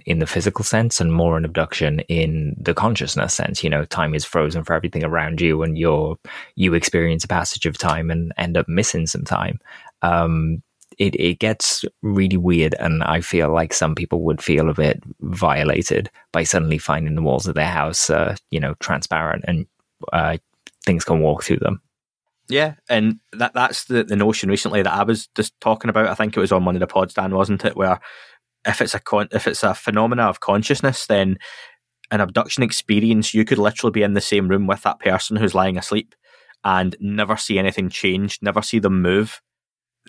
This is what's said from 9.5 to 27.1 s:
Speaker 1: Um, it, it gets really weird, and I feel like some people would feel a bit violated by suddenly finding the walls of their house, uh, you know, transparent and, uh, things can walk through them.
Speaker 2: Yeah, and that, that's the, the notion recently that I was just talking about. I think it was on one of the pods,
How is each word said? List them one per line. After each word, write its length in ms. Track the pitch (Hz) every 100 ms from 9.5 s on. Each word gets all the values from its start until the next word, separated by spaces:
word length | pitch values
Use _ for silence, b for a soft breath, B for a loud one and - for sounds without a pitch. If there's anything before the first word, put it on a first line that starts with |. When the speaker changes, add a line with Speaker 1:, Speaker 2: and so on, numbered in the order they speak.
| - B B B -
Speaker 1:
Um, 640 | 87 85 82 80 80 82 - _ - -
it, 180 | 101 -
it 200 | 87 87
gets 440 | 110 110 - - 82 _
really 360 | 107 98 95 92
weird, 380 | 87 85 78 -
and 240 | 82 80
I 160 | - 80
feel 340 | - 87 78
like 200 | 82 82
some 200 | - 82
people 300 | 76 85 85
would 180 | 82 76
feel 280 | - 76 80
a 40 |
bit 300 | 76 73 - - -
violated 880 | - 92 85 71 76 - - - - b b
by 120 | 85
suddenly 340 | 82 92 80 76
finding 380 | - 76 78 78
the 60 |
walls 240 | 76 65 95
of 80 | 110
their 100 | 156
house, 440 | 85 76 - -
uh, 260 | 78 85 - -
you 80 | 78
know, 160 | 71 76
transparent 680 | - 78 - 80 80 78 -
and, 180 | 82 - _ _ _ -
uh, 240 | 82 78 82 _ _ - _ -
things 180 | 85
can 160 | - 82
walk 240 | 78 73
through 140 | - -
them. 240 | - - _ _ _ _ _ _ -
Speaker 2:
Yeah, 260 | 135 156 151 -
and 300 | 117 110 110 _
that, 220 | 107 120
that's 320 | 127 127 - -
the, 180 | 120
the 140 | 110 104
notion 320 | 107 107 95
recently 340 | 101 - 104
that 100 | 98
I 100 | 95
was 240 | 104 113 -
just 320 | - 107 _
talking 280 | - 110 117
about. 180 | 110 107
I 60 |
think 220 | 90 107 107
it 60 |
was 100 | 95
on 140 | 92 90
one 100 | 90
of 60 |
the 60 | 90
pods, 260 | 95 95